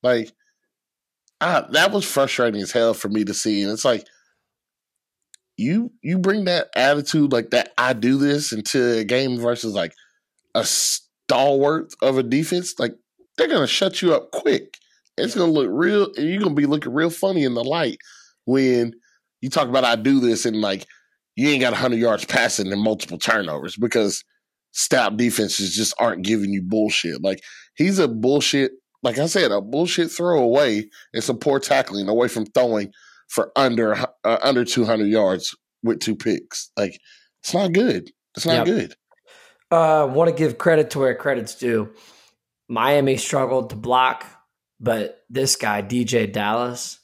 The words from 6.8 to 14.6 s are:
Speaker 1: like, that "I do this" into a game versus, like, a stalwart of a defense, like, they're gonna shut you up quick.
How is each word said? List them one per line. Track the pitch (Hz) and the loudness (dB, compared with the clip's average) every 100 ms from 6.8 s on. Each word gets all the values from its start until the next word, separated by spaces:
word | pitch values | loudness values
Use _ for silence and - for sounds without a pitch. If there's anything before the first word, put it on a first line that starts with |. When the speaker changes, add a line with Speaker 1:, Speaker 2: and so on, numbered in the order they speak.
| 131 147 143 160 143 | 2 2 0 2 2
Speaker 1:
like, | 123 117 | 2 2
that | 123 - - | -2 0 -2
"I | 123 | 0
do | 120 120 139 | 0 0 2
this" | 143 143 147 | 2 0 -4
into | 110 104 135 120 113 | -6 -2 0 2 0
a | |
game | 104 123 135 123 | 0 0 0 -2
versus, | 120 120 113 | -2 -2 -4
like, | 98 85 _ _ _ _ _ _ | -4 -6 _ _ _ _ _ _
a | - | -4
stalwart | 113 - - - _ _ _ 127 139 139 143 160 - - | -2 -2 -2 -4 _ _ _ 2 4 4 2 0 -4 -2
of | 131 131 | 0 2
a | |
defense, | 120 135 160 180 175 - | 0 0 0 -4 -6 -6
like, | 127 - _ _ _ - | -6 -6 _ _ _ -2
they're | 311 | 0
gonna | 277 135 | 2 0
shut | - 190 180 | 0 0 2
you | 180 | 2
up | 151 - | 2 0
quick. | - - 403 | -4 0 0